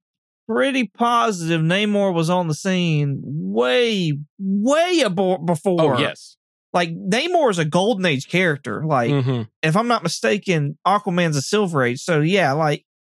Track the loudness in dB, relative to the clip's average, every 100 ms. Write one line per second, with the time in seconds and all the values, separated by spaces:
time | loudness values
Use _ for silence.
0 | _ _ _ _ -6 -2 0 0 -4 -2
1 | 0 2 0 -2 -2 0 2 0 0 0
2 | 0 0 0 0 0 -4 -2 0 0 0
3 | 0 -4 -8 -8 -4 -2 2 2 2 0
4 | -2 -4 -8 -8 -2 0 2 2 2 2
5 | 0 0 0 0 -2 -2 0 2 2 2
6 | -2 -6 -16 -20 _ _ _ -2 -2 -4
7 | -2 -2 0 2 2 2 0 2 2 0
8 | 0 -2 -2 0 0 -2 -6 -6 -2 0
9 | 2 0 0 -4 -6 _ 0 2 2 0
10 | -2 -2 0 0 0 0 -2 -2 0 0
11 | 0 0 0 0 -2 0 0 0 0 -2
12 | -2 0 2 2 2 2 0 -2 _ _